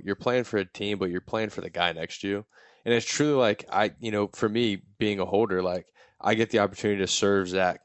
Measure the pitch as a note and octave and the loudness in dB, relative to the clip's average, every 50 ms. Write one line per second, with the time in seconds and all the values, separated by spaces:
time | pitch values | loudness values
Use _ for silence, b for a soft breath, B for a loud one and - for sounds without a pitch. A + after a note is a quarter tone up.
0 | - F#2+ G2+ - - B2+ B2 B2+ A#2+ - - G#2 F#2+ F#2 _ - G2+ G2+ G#2 F#2+ | -4 -6 -6 -4 -2 0 0 0 0 0 -2 -2 -2 -2 _ -6 -4 -4 -2 -2
1 | F#2+ F2+ F2 F2+ - - - A2 A2 G#2 - - F2 F2+ - E2+ F2 F2 E2 D#2+ | -2 -2 -2 -4 -6 -4 -4 -2 -2 -2 -4 -8 -10 -8 -4 -2 0 0 0 -2
2 | E2 - - - - G2 G2+ G2+ G#2+ - b b b b b b b A#2 A#2 A#2 | -6 -10 -10 -8 -6 -4 -4 -4 -6 -10 b b b b b b b 0 2 2
3 | A2 - - - D3 D3+ D3 C3+ B2 G#2+ G#2 - - - - G2 G#2+ G#2 - - | 2 0 0 0 2 2 4 4 4 4 2 0 -4 -4 0 0 0 0 0 -6
4 | A#2+ A2+ G#2+ G#2 G#2 F#2+ - - - G#2+ G#2 A#2 A#2+ A2 G2+ F#2 - _ _ _ | -6 -4 -2 -2 -2 -2 -2 -2 -2 0 0 0 0 0 0 -4 -6 _ _ _
5 | A2+ G#2 G#2 G2 F2+ F2 G2 G2+ A#2 G#2 F#2+ F#2 F#2 F2+ F2+ F2+ - - b b | -2 -2 0 -2 -2 0 2 2 2 2 2 0 0 0 -2 -4 -6 -10 b b
6 | b b b b - G#2 A2 A2 A2+ G#2+ - A2 G2+ G2 G2 - - G#2 G#2 G2 | b b b b 0 0 2 2 2 2 4 2 2 2 0 -2 -2 -2 0 0
7 | F#2+ F2+ - - - G2+ G2+ G2 F#2 F2+ F#2 F#2 F#2 F2+ E2 - - | 0 0 0 2 2 4 4 2 2 0 0 0 0 0 0 -2 -8